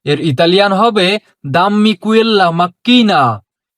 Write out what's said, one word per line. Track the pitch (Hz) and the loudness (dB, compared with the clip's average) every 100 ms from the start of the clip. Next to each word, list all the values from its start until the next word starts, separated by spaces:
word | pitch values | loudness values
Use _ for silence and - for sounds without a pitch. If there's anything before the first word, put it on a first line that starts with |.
| 143 | -6
এর | 147 160 | -4 -2
ইতালিয়ান | 131 170 180 302 | 0 2 2 0
হবে | 190 226 214 180 208 - _ 139 | 0 0 0 -2 -4 -8 _ -4
দাম্মি | 170 190 208 214 214 | -2 0 0 0 -2
কুয়েল্লা | 208 220 226 208 175 | 0 0 2 0 0
মাক্কিনা। | 165 175 - - 247 220 170 127 107 - _ _ | 0 -4 -4 0 2 2 0 0 -4 -12 _ _